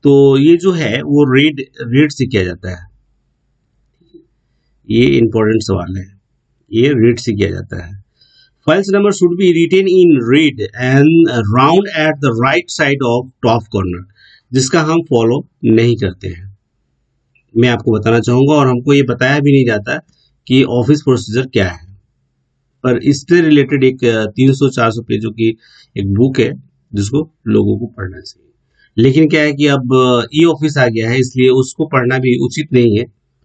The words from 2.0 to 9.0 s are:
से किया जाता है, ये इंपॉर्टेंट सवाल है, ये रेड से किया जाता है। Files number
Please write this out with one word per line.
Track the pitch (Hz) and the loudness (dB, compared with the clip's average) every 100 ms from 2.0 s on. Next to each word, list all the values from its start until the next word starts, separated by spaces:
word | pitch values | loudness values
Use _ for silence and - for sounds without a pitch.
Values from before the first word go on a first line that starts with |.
| 151 | 0
से | - 113 | -2 -2
किया | 98 | -2
जाता | 90 87 92 | -4 -6 -12
है, | 90 - _ _ _ _ _ _ _ _ _ _ _ _ - _ _ _ _ _ _ 104 | -14 -18 _ _ _ _ _ _ _ _ _ _ _ _ -20 _ _ _ _ _ _ -2
ये | 107 131 | 2 2
इंपॉर्टेंट | 135 113 110 107 110 | 2 2 0 0 0
सवाल | 107 92 87 95 | -2 -6 -6 -12
है, | 95 _ _ _ _ _ _ | -14 _ _ _ _ _ _
ये | 110 135 | 0 0
रेड | 135 117 117 | 2 2 0
से | - | -4
किया | 101 95 | -4 -4
जाता | 90 95 92 85 | -4 -10 -14 -14
है। | 101 _ _ _ _ _ _ - | -20 _ _ _ _ _ _ -2
Files | 175 196 | -2 0
number | 202 | 0